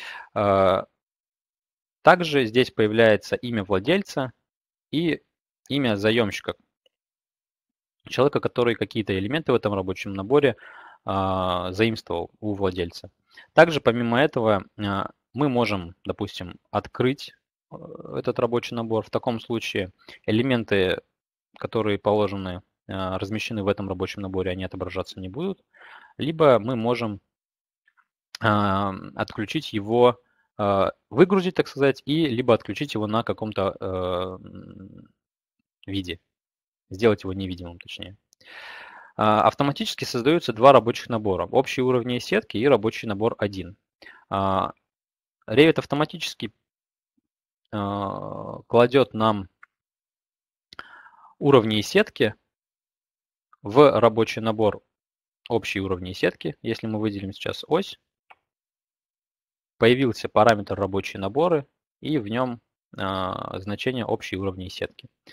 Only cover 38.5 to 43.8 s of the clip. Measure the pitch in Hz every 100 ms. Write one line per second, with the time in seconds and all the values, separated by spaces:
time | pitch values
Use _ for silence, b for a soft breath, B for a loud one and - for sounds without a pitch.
38.5 | B B B B B B - 110 107 -
39.5 | - 143 143 220 - - 127 120 170 -
40.5 | 110 131 135 110 - - 117 107 90 85
41.5 | 117 131 - 127 127 120 123 - 190 -
42.5 | 101 135 120 110 - 117 98 113 - 104
43.5 | 98 87 101